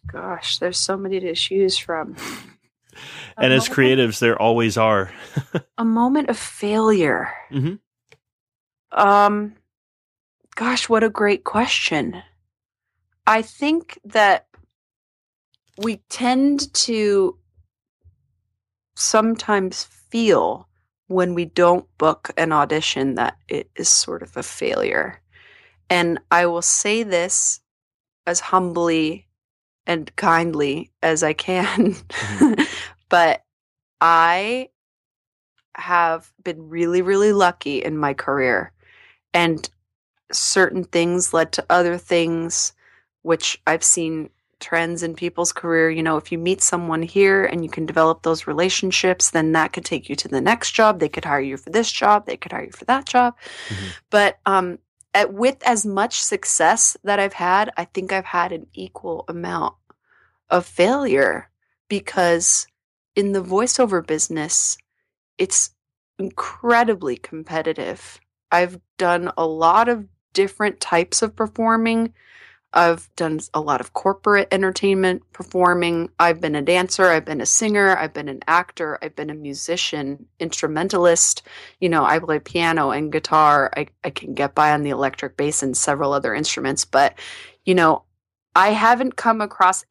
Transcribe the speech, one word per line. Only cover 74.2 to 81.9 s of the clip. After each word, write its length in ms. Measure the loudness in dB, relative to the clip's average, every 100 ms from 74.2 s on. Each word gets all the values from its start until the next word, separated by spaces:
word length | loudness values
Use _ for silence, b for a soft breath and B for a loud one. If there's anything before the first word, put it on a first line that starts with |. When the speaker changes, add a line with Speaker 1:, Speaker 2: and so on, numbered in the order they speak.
| 2 2 2
Speaker 1:
entertainment 720 | 0 0 0 0 2 0 -2 -8
performing. 800 | -20 -6 2 4 4 0 -2 -4 2
I've 220 | 2 2
been 140 | -2 -2
a 60 |
dancer. 440 | 2 0 0 2 4
I've 180 | 4
been 160 | -2 -6
a 60 | 0
singer. 500 | 0 2 2 2 2
I've 160 | -2
been 160 | -8 -10
an 140 | -10 0
actor. 500 | 0 0 -8 -8 -8
I've 140 | -10 -10
been 140 | -10
a 40 |
musician, 920 | -10 -12 -10 -6 -4 -4 -4 -6 -8 -14 _
instrumentalist. 1000 | -8 -4 -4 -2 -2 4 4 4 2 -2 B B B B
You 80 |
know, 160 | 0